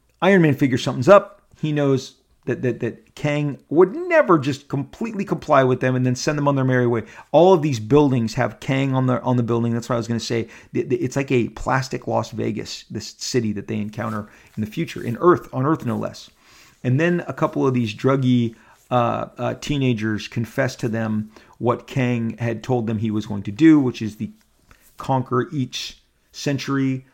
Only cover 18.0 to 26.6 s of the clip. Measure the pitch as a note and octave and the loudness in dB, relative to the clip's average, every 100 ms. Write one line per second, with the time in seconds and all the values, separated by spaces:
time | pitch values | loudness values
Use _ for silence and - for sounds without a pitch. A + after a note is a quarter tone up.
18 | C3 C#3 B2+ B2 A#2 A2+ _ _ _ B2 | 0 2 2 2 0 -4 _ _ _ 0
19 | A#2 A2 A#2 - A#2+ A2+ - D3 C3 A2+ | 0 -2 -6 -6 -6 -6 -4 0 0 0
20 | A2 G#2 - A#2+ A2+ - C3 - B2 A2+ | -2 -4 -6 -6 -4 -2 -4 -4 -4 -4
21 | A2+ G#2+ G#2+ - - - A#2 A#2+ - C#3 | -2 -4 -6 -12 -20 -6 -2 -2 -4 -2
22 | B2 A#2+ A2+ A2 A#2 A2 - B2 A2 A2 | 0 0 -4 -4 -4 -4 -2 -2 -2 -2
23 | A2 G#2+ G#2+ G2+ G2+ G#2 D#3+ D3+ C3 A#2 | -2 -2 -4 -8 -8 4 6 6 4 -2
24 | G#2+ - G#2+ - _ _ _ _ _ - | -6 -6 -10 -12 _ _ _ _ _ -12
25 | - C3 B2 B2 B2 D3+ B2+ - - - | -4 -2 0 -2 -2 -4 -6 -6 -12 -16
26 | _ _ _ - D3 C#3 | _ _ _ -8 -4 -4